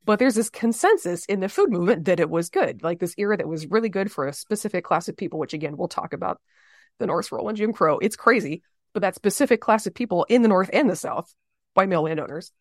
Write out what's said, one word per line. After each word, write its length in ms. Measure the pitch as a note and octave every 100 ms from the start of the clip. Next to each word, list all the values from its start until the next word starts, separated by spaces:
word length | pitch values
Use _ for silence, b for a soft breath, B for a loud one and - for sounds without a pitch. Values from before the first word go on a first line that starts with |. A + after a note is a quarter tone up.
But 140 | - G#3+
there's 160 | C4
this 160 | A3 A3
consensus 760 | - A#3 A3+ F#4+ G#4 - F3
in 160 | - G3
the 80 | F#3+
food 220 | - G4
movement 340 | F3 F3 A#3+
that 160 | D#3 E3+
it 80 | D#3+
was 200 | E3 E3+
good, 320 | G4 D#3+ G#2
like, 180 | D#3+ F3
this 140 | F3 -
era 200 | G3+ G#3
that 120 | D#3
was 180 | D#3+ D#3
really 220 | A3 A3+
good 240 | F#3+ G3
for 160 | - C#3
a 40 |
specific 520 | C#3+ - G#3 G#3 F3+
class 240 | - E3+ F#3
of 80 | -
people, 220 | F3+ D#3+
which, 140 | C3+
again, 220 | D#3 D3+ E3
we'll 120 | F3
talk 240 | - E3
about 280 | C#3+ - - b b b b b _
the 80 | -
North's 260 | E3 -
role 160 | - G#3
in 80 | A3
Jim 160 | G#3+
Crow. 260 | G#3+ D#3+ D3
It's 180 | - -
crazy, 460 | - A#3+ C#3 D#3+ _ _ _
but 60 | G3+
that 140 | F#3+
specific 460 | - G3+ - C#4+ A3+
class 260 | - G#3+ F#3
of 80 |
people 320 | - A#3+ F3 -
in 140 | B3
the 60 | A3+
North 220 | F#3 F#3+
and 180 | - C4
the 60 | E3
South, 360 | - A#2 - _ _ _ _
white 140 | - G3
male 140 | E3+
landowners, 480 | D#3+ D#3 - D3+ - _